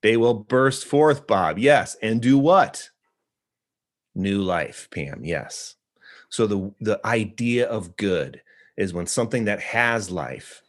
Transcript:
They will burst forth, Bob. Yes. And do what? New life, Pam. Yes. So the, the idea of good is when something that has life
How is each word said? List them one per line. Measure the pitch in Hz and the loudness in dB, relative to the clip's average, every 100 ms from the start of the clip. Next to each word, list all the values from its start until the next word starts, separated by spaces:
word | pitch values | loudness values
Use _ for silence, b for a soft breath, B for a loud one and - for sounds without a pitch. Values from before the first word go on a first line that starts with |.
They | 107 117 | 4 4
will | 120 117 | 4 0
burst | - 127 135 135 - | 0 2 2 0 -2
forth, | 143 151 139 - | 4 4 2 0
Bob. | 101 85 82 | 0 2 2
Yes. | 131 143 95 - | 4 4 2 -6
And | 110 113 | -2 0
do | 120 139 | 4 4
what? | 143 190 - - - _ _ _ _ _ _ _ _ _ _ _ _ | 6 4 4 -2 -18 _ _ _ _ _ _ _ _ _ _ _ _
New | - 95 98 | -6 -2 0
life, | 92 87 73 - - | 0 -2 -4 -10 -12
Pam. | - 71 - 78 | -10 -10 -10 -6
Yes. | 80 - - - - _ _ B B B | -6 -6 -14 -16 -20 _ _ B B B
So | - 110 | -2 -2
the, | 101 95 - | 0 -6 -8
the | 110 101 107 | -4 -4 -2
idea | 117 110 - 120 120 120 | -2 -4 -4 -2 0 -2
of | 110 87 - | -4 -8 -6
good | 101 87 69 - _ b b b | -2 -2 -4 -12 _ b b b
is | 98 | -6
when | 87 85 | -4 -4
something | - 117 123 107 | -4 -2 -2 -2
that | 104 | -4
has | - 117 120 117 92 | -4 0 0 0 -4
life | 90 65 64 - - | -8 -8 -10 -16 -20